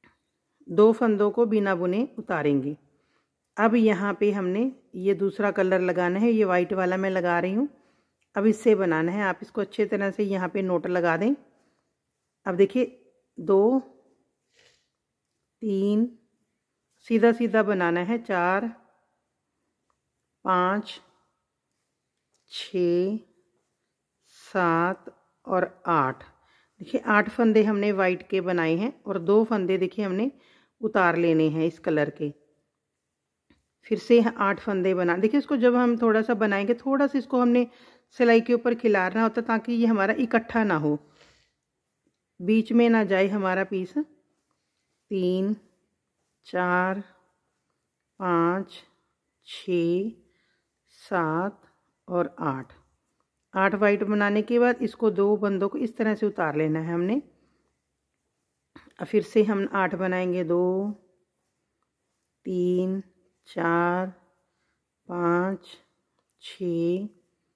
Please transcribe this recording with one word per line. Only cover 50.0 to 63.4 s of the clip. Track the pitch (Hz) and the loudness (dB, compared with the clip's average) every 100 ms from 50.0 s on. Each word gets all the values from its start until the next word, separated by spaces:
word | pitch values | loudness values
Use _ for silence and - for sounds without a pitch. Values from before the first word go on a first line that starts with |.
| 220 - _ _ _ _ _ _ _ - | -4 -10 _ _ _ _ _ _ _ -20
सात | - 190 160 160 196 - _ _ _ _ - | -6 -2 -2 -2 -4 -8 _ _ _ _ -6
और | 175 165 - | -2 -2 -4
आठ। | 156 131 131 - _ _ _ _ _ _ _ | -6 -6 -10 -20 _ _ _ _ _ _ _
आठ | 196 190 196 | 0 0 4
वाइट | 208 202 | 2 2
बनाने | 208 208 202 208 | 0 0 0 0
के | 214 240 | 0 2
बाद | 247 240 | 2 0
इसको | 220 - 220 | -4 -2 -2
दो | 190 202 208 | 2 0 2
बंदों | 202 190 196 | 0 -2 -2
को | - | -4
इस | 226 - | -6 -4
तरह | 220 208 | -4 -2
से | 208 | -4
उतार | 202 160 147 | -2 -2 0
लेना | 156 160 | -2 -2
है | 160 | -4
हमने। | 170 180 262 - _ _ _ _ _ _ _ _ _ _ _ _ _ _ - _ - | -4 -2 -2 -6 _ _ _ _ _ _ _ _ _ _ _ _ _ _ -20 _ -16
अब | 175 | -2
फिर | 208 | -2
से | 214 226 | 2 2
हम | 214 202 196 | 2 0 -2
आठ | 196 185 175 | 0 -2 -2
बनाएंगे, | 185 185 185 180 | -2 -2 -2 -2
दो, | 165 175 180 190 208 208 _ _ _ _ _ _ _ _ _ _ _ _ _ _ - | 0 0 0 -2 -4 -8 _ _ _ _ _ _ _ _ _ _ _ _ _ _ -6
तीन, | 180 180 180 185 190 - _ _ _ | -2 0 0 0 -4 -8 _ _ _